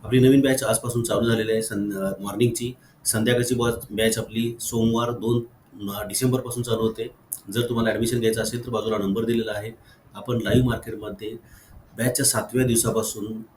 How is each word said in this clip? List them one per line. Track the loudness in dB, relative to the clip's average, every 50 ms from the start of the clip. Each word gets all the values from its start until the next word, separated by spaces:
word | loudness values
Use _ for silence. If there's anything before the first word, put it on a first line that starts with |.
| -2
आपली | 4 4 6
नवीन | 8 8 8 8
बॅच | 6 4 2 2
आजपासून | 2 0 0 0 -2 -2 -2 -2
चालू | 0 0 0 0 2
झालेली | 2 2 2 2 0
आहे. | 0 0
सं-, | -2 -2 -4 -4 -4 -4
अ, | -4 -4 -4 -4 -4 -4
मॉर्निंगची | -8 -8 0 2 2 2 2 -2 -6 -6 -8 -10 _ -20 _ _ _
संध्याकाळची | -2 0 2 2 2 2 2 2 0 0
बॉ-, | 0 0 0 -2 -4 -8 -8
बॅच | -2 2 2 2 2 0
आपली | -4 -4 -4 -4 -2 -2 -4 -6
सोमवार | -8 -4 0 2 2 2 2 2 0 -2
दोन | -4 -4 0 0 0 0 -2 -4 -16 _ _ _ -16 -10 -10 -8 -6 -6 -8 -4
डिसेंबरपासून | -4 0 2 2 2 0 -2 -4 -6 -6
चालू | -2 -2 0 0
होते. | 0 -2 -2 -2 -8 -8 -10 _ _ _ -14 -14 -12 -6
जर | -2 -2 -2 0
तुम्हाला | 0 0 0 0
ॲडमिशन | 0 0 -2 0 0 2
घ्यायचं | 2 2 2 0
असेल | -2 -2 -4 -6 -6
तर | -4
बाजूला | -4 -4 -2 -2 -2 -2
नंबर | 0 0 0 0 0
दिलेला | 0 0 0 0 -2 -6
आहे. | -6 -8 -10 -12 -14 -20 -20 -20 _ _ -18 -18
आपण | -12 -6 -2 -2 -2
लाईव्ह | 0 4 4 4 4 4
मार्केटमध्ये | 0 -2 -6 -10 -10 -10 -10 -12 -10 -10 -10 -10 -10 -12 -16 -20 -20 -20 -20 -20 -20 -20 -20 -18 -6
बॅचच्या | -2 -2 0 2 2 2
सातव्या | 2 2 0 -2 0 0 2 2
दिवसापासून | 4 2 2 2 2 0 0 -2 -2 -6 -8 -8 -8 -8 -10 -10 -14 _